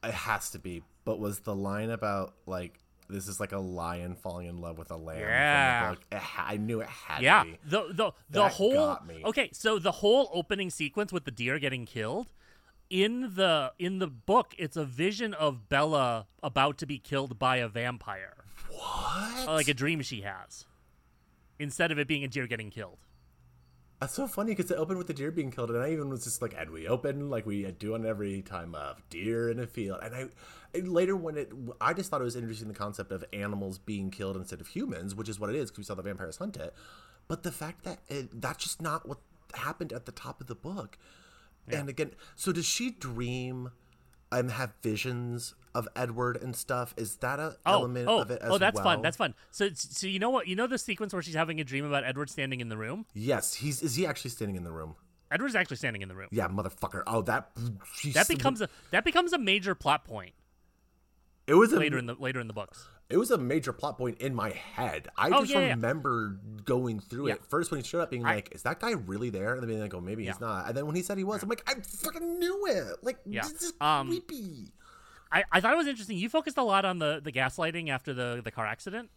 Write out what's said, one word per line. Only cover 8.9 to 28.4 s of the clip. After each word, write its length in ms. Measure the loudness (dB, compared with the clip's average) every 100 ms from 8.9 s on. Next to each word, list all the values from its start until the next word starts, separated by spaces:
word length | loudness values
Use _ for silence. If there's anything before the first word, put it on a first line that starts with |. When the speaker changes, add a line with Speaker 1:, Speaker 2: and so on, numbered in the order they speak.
| 2 -6
Speaker 1:
me. 140 | -4 -2
Speaker 2:
okay, 240 | 0 -2
so 260 | 0 2 4
the 120 | 2
whole 380 | 4 6 6 6
opening 360 | 0 -2 -2 -2
sequence 420 | -2 -2 0 -2
with 120 | -2 -4
the 60 |
deer 280 | -4 0 0
getting 260 | 0 -2 -6
killed, 460 | -4 -4 -4 -6 -14 -20 -20 _ _ _
in 460 | 2 4 2 -4 2
the, 380 | 4 6 2 -2
in 200 | -4 0
the 80 | -2
book, 460 | -4 4 4 4 -4
it's 180 | -6 -2
a 100 | -4
vision 480 | 0 0 0 -4
of 360 | 2 2 2 0
Bella 580 | 4 4 4 4 0 -4 _
about 340 | -2 4 4 2
to 60 | -8
be 120 | -8
killed 380 | -2 -2 -2 0
by 180 | 2 2
a 100 | 0
vampire. 720 | -2 -4 -6 -10 -10 -12 -16 -18 -10 -8
Speaker 1:
What? 760 | -8 -6 -4 -2 -2 -4 -4 0
Speaker 2:
Uh, 60 |
like 140 | 2 4
a 60 |
dream 280 | 2 2 0
she 200 | -4 -6
has, 440 | -8 -10 -14 -16 -18 _ _ _ _ _ _ _ _ _
instead 320 | -8 2 2
of 80 | 4
it 80 | 2
being 160 | 0
a 40 | 0
deer 200 | -4 -2
getting 220 | -4 -6
killed. 260 | -10 -12 -14 -20 -20 -20 _ -20 -20 _ _ -20 _
Speaker 1:
That's 140 | -6 -2
so 120 | -2
funny 280 | 0 0 2
'cause 160 | 0
it 40 | 2
opened 200 | 0 -2
with 80 | -4
the 80 |
deer 160 | -4 -2
being 220 | -2 -2
killed, 180 | -2 -2
and 100 | 0
I 120 | 0
even 180 | -2 -2
was 140 | -4
just 180 | -4 -4
like, 140 | -4 -6
"And 140 | -10
we 160 | -8 0
open 420 | 0 2 -2 -2
like 160 | -4 -2
we 240 | -2 -4
do 220 | -6 -4
on 100 | -2
every 380 | -2 -2 -2 -4